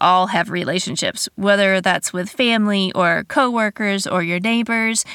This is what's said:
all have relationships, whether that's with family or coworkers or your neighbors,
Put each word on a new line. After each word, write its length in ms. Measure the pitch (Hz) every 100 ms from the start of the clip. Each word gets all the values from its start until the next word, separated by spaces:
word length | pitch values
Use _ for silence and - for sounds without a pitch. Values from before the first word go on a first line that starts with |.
all 260 | 170 185 190
have 220 | 185 170
relationships, 800 | 175 165 180 - - - - - -
whether 440 | 196 202 196 190
that's 320 | 185 170 -
with 180 | 180 180
family 640 | - 247 226 208 202 190
or 300 | - 175 165 -
coworkers 800 | 302 254 233 214 - 208 196 -
or 160 | 180
your 160 | 170 175
neighbors, 680 | 220 233 233 226 220 226 -